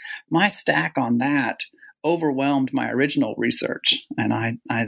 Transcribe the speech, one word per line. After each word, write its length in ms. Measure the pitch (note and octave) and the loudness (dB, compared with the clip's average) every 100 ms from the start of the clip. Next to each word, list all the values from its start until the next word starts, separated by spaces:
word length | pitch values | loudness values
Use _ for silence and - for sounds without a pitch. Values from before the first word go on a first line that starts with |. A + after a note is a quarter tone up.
| - - - | -14 -16 -2
my 160 | D#3+ G3+ | 2 2
stack 500 | - - D3+ D#3+ - | 0 0 0 0 -2
on 220 | A#2+ A#2+ | 0 0
that 400 | C3+ C#3+ A#2 - - _ - _ | 2 0 0 -4 -10 _ -20 _
overwhelmed 680 | D3+ E3+ D#3 C3+ C#3 C#3 C3 | -2 0 0 0 2 2 0
my 160 | - A#2+ | 0 0
original 460 | A#2+ D3 D3 A2 - | 0 2 2 0 0
research. 640 | A#2 - - - - - - - | 0 0 -2 0 0 0 -2 -4
And 160 | A2 | 0
I, 240 | A2+ A2+ A#2 - | 0 -2 -4 -4
I, 160 | A#2 | -4